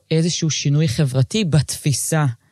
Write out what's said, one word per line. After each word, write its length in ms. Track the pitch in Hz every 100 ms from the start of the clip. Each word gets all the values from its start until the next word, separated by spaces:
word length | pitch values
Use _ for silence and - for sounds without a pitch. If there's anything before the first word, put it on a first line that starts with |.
| -
איזשהו 380 | 160 170 - 160
שינוי 380 | - 147 143 160
חברתי 580 | 120 143 131 127 220 185
בתפיסה 800 | 147 131 - 156 127 - 160 143 117 _